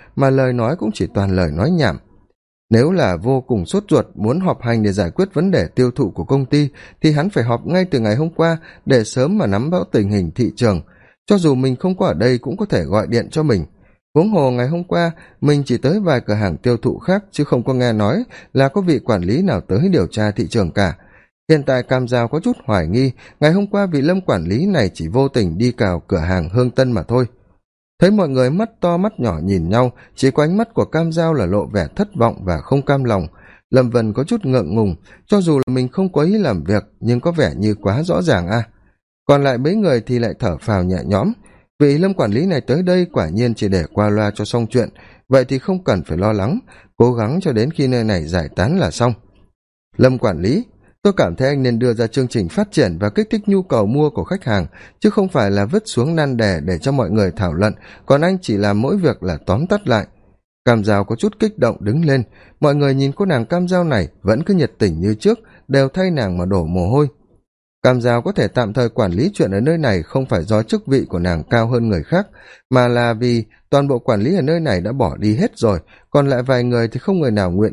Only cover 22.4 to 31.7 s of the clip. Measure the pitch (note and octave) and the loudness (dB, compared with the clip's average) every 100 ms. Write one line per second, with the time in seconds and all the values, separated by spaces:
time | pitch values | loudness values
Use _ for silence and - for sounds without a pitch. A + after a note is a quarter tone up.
22.4 | A#3+ B3 - G2+ D#2+ A2 C3+ - - - | -4 -4 -2 -2 0 0 0 -4 -14 -2
23.4 | D3+ F#3 G3+ G3+ G3 D3 C#3+ F#3 F#3 G2 | 2 2 0 -2 -2 0 0 0 0 -2
24.4 | E2 G#2+ G3 E3+ F#2+ - D#2+ A2+ C#3 B2+ | 0 -2 0 0 0 -4 -4 0 0 0
25.4 | F#2 E2 B2 - G#2 E2+ - F#2 E2+ F#2 | 0 0 -2 0 -2 -2 -2 -2 0 -2
26.4 | D#2+ A2+ B2+ - C3 A2 - A#2+ A#2+ _ | 0 0 0 0 0 0 -2 -2 -2 _
27.4 | _ _ _ _ _ - F3+ G#3+ D#3+ C3 | _ _ _ _ _ 0 2 4 0 0
28.4 | B2+ E3+ - - F3 E3+ G#3 - A#2 D#2+ | 0 0 -4 -2 -2 0 -2 -2 -4 -2
29.4 | F2+ F#2+ D#2+ A2+ B2+ - - - C3+ C3 | -2 0 0 0 0 -4 -16 0 0 2
30.4 | D3+ G3 A3+ - G2+ D#3 E3 D#3+ E3 D3+ | 0 0 -2 -2 -2 -2 -2 0 0 0
31.4 | F2+ G2+ C#2+ | 0 -2 -2